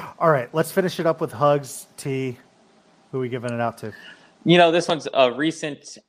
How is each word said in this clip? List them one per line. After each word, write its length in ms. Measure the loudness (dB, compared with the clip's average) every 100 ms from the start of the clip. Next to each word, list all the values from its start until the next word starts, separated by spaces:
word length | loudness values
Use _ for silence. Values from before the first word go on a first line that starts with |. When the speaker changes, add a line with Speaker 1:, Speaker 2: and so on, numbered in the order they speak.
| -16 -2
Speaker 1:
All 100 | 2
right, 240 | 2 0
let's 180 | -2 -2
finish 280 | 0 -2 0
it 40 | -2
up 140 | 0
with 120 | -4
hugs. 540 | 0 2 2 -2 -16 -18 -12
T, 400 | -8 -4 -6 -8 _ _ _ _ _ _ _
who 60 | -6
are 40 |
we 80 | -6
giving 220 | -6 -6
it 60 | -4
out 180 | -4 -4
to? 140 | -14 -16 -20 -20 _ _ 4
Speaker 2:
You 120 | 6
know, 140 | 6
this 160 | 4 0
one's 200 | -4 -2
a 180 | 2 2
recent 640 | 2 -4 -4 -10 -12 -18 -20